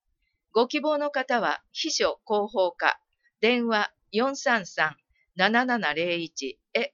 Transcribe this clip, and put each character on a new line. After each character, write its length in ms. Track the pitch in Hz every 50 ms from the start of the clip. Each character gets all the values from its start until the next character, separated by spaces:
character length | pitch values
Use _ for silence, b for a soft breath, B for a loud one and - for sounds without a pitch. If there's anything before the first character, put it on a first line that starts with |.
| _ _ _ _ _ _ _ _ _ _ -
ご 160 | 220 254 254
希 100 | - 294
望 180 | 254 302 302
の 140 | 285 294 294
方 300 | - 262 262 - 269 226
は、 200 | 185 151 147 - - _ -
秘 180 | - 269 320
書 300 | - - 208 160 - - _
広 280 | - 214 208 202 208 226
報 180 | 202 185 175
課、 280 | - - 165 143 - - _ _ _ _ _ _ _ _
電 260 | 208 226 247 240 233
話 240 | 233 220 208 202 - - _ _ _
四 260 | - 214 247 269 277
三 280 | - - 269 240 214 175
三 300 | - - 170 156 156 147 - _ _ _ _ _ _ _
七 300 | 175 185 208 220 240 254
七 280 | 254 240 226 180 151 147
零 220 | 156 175 180 170
一 440 | 170 165 160 - - 135 131 - _ _ _ -
へ 200 | 226 254 -